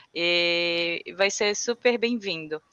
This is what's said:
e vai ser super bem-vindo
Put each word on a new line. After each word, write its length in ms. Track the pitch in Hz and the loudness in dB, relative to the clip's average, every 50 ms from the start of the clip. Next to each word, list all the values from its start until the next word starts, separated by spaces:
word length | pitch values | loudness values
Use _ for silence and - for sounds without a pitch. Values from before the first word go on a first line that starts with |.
| - _ - 170 170 175 175 | -16 _ -6 -2 0 2 4
e 680 | 175 170 170 170 170 170 170 170 170 170 170 170 - - - 175 175 | 4 4 2 2 2 0 0 0 0 0 -2 -2 -4 -6 -6 -2 0
vai 140 | 196 202 | 0 0
ser 240 | - - 220 208 208 | 2 2 0 0 0
super 420 | - - 240 233 - - 247 240 226 | 0 -2 -4 -2 0 2 2 2 2
bem-vindo 640 | 226 233 247 226 196 196 170 160 156 151 156 156 _ _ | 0 0 -2 -2 -4 -6 -6 -6 -8 -8 -10 -10 _ _